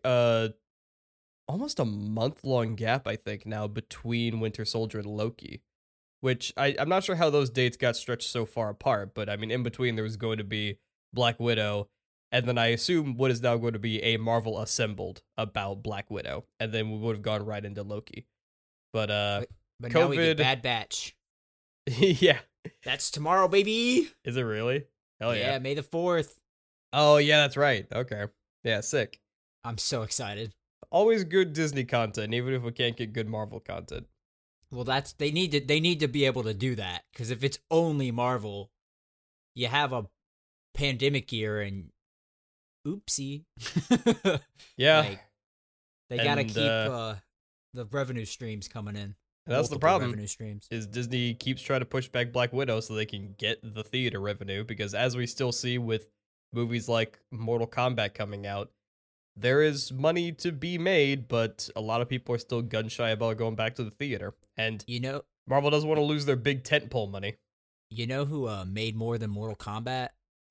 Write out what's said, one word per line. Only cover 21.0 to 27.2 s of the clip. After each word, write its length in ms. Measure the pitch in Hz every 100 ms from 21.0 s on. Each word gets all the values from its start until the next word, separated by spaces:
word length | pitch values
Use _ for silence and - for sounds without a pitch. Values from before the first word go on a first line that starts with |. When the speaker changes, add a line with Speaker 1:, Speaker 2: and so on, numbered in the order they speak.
| - - _ _ _ _ _ _ -
Speaker 1:
<laughs> 100 | 120
Yeah. 420 | 190 143 175 131 - _ - -
Speaker 2:
That's 260 | 131 135 -
tomorrow, 360 | 147 156 185 185
baby! 600 | 196 202 226 240 254 302 - 135
Speaker 1:
Is 100 | 127
it 60 |
really? 460 | 117 107 117 139 135 _ _ -
Hell 120 | 110
yeah. 200 | 113 127
Speaker 2:
Yeah, 60 | 135
May 140 | 131
the 100 | 143
fourth. 540 | 139 170 175 170 - - _ _ _ _ _
Speaker 1:
Oh, 240 | 139 151
yeah, 220 | 147